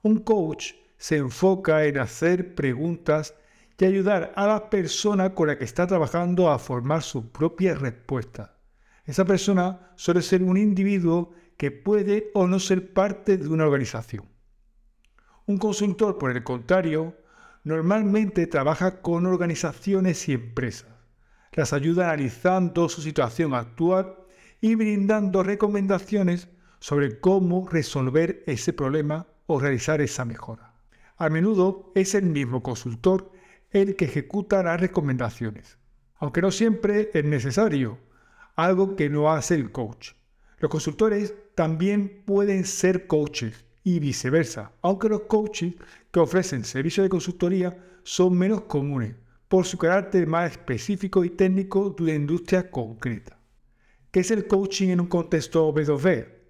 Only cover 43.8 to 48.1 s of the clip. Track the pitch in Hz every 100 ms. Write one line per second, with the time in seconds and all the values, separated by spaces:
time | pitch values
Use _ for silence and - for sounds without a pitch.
43.8 | 190 175 143 127 131 156 156 - 98 _
44.8 | 175 196 220 208 208 220 214 - 175 175
45.8 | - - _ 175 160 175 180 131 113 131
46.8 | 156 202 190 180 180 175 175 190 180 175
47.8 | - - -